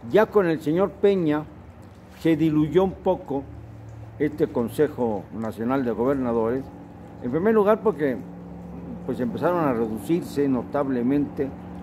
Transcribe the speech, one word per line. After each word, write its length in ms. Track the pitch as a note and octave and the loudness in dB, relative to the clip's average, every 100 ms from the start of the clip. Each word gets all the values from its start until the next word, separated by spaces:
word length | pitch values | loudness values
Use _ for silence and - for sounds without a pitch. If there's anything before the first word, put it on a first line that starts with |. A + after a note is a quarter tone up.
| A2+ | 4
Ya 160 | E3+ G#3+ | 4 6
con 200 | G#3 F3+ | 4 4
el 140 | D#3 | 0
señor 300 | D3 E3 G3 | 0 2 0
Peña 520 | - G3+ G3 D#3+ D3 D#3 - - - - - - - | 4 4 4 2 0 -2 -16 -20 -20 -20 -20 -20 -2
se 160 | D#3+ D#3+ | 2 4
diluyó 480 | D#3+ D3+ D3+ D#3+ | 4 4 4 4
un 80 | F#3+ | 2
poco 500 | F3+ - F3+ - C#3 C#3 - - - - - - - | 0 0 0 -2 -6 -6 -14 -16 -18 -18 -16 -16 -2
este 280 | D3 - D3+ | -2 0 0
Consejo 800 | B2+ A2+ - D3 D3 A#2+ G2+ D#2 F#2 | 0 -2 2 0 2 -2 -2 -6 -6
Nacional 480 | A2 G2 A2+ C3+ | -6 -4 0 0
de 60 | A#2+ | 0
Gobernadores, 720 | G#2+ B2 C#3 B2+ A#2 A2 C3 C3+ - - - - - | 0 2 2 0 0 0 -2 -6 -14 -18 -18 -18 -10
en 80 | B2 | -4
primer 240 | C#3+ G3+ | 0 4
lugar 260 | A3 G3+ G#3+ | 4 4 4
porque, 340 | G#3+ D#3+ D3 A#2+ - - - - - - - - - | 2 2 0 0 -6 -14 -16 -14 -14 -12 -12 -10 -6
pues, 120 | A2+ | -2
empezaron 440 | B2 A#2 D3+ F3+ | -2 0 0 2
a 80 | D3+ | 2
reducirse 760 | A#2 A2+ G#2+ G2 E3+ C#3+ - C#3+ | 2 0 -4 -2 -2 0 -2 0
notablemente 1000 | B2+ A2 C#3+ C#3 B2+ A#2+ C#3+ C#3 - C3+ - - - | 0 0 -2 0 0 2 2 0 -2 -6 -6 -14 -14